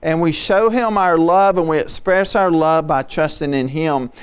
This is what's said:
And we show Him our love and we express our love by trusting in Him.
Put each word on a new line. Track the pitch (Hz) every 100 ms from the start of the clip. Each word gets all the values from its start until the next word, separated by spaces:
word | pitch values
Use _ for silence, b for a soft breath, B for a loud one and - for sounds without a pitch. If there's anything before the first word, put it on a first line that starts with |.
| 165
And | 160
we | 170
show | 151 - 196 226
Him | 226 233 208
our | 185 170
love | 165 180 196 185
and | 165
we | 156
express | - - - 185 190 226
our | 190
love | 165 156 160 156
by | 147
trusting | 135 - 156 - 147 139
in | 131
Him. | 147 160 143 123 B